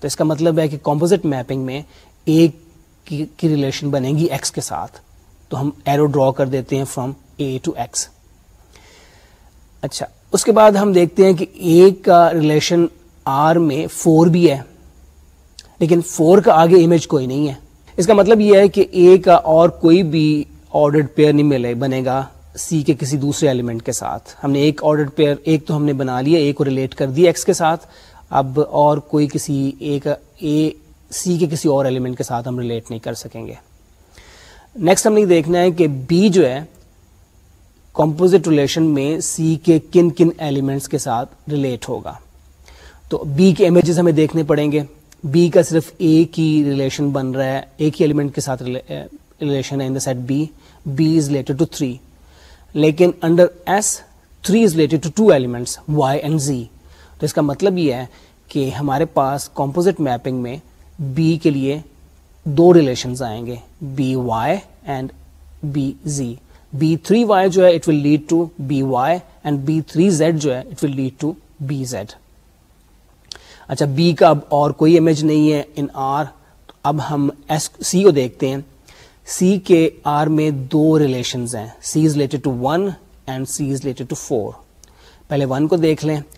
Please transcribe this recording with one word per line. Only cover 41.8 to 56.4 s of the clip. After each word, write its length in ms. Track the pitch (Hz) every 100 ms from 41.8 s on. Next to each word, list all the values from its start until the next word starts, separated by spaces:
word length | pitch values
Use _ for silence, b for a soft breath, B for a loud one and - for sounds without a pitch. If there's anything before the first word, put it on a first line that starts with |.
| -
ہوگا۔ 240 | 117 92 - - _ _ _ b b b b -
تو 140 | -
بی 300 | 151 139 190 170
کے 100 | 185
امیجز 320 | 175 160 170
ہمیں 120 | 175
دیکھنے 320 | 151 151 165
پڑیں 280 | 151 147 147
گے۔ 100 | 147 147 - _ _
بی 260 | 151 147 175
کا 140 | 185
صرف 280 | 170 160 151 -
اے 260 | 175 156
کی 400 | 165 165 160 151 147
ریلیشن 440 | 139 135 - 143
بن 220 | 139 131
رہا 140 | 131 135
ہے، 160 | 135 - -
اے 120 | 151
کی 140 | 147
ایلیمنٹ 320 | 160 147 143 135
کے 60 |
ساتھ 220 | 143 127
ریلے-، 280 | 123 127 - 147 143 - _ _
ریلیشن 400 | 151 139 131 139
ہے 60 | 131
in 60 |
the 200 | 135 131
set 120 | 127 123
B، 100 | 139 156 - b b -
B 160 | 135 160
is 180 | 160 143
related 300 | 143 127 139
to 40 | 160
three، 280 | - 139 123 - _ b b b b b
لیکن 380 | - 156 151 175 175 165
under 200 | 170 175 - -
S، 180 | 190 214 - - _ _ _ -
three 100 | 202
is 120 | 226
related 240 | 165 151 156 160
to 140 | 143
two 180 | 220 156
elements، 600 | 123 120 120 - - 147 135
Y 200 | 143 147
and 80 |
Z۔ 140 | 156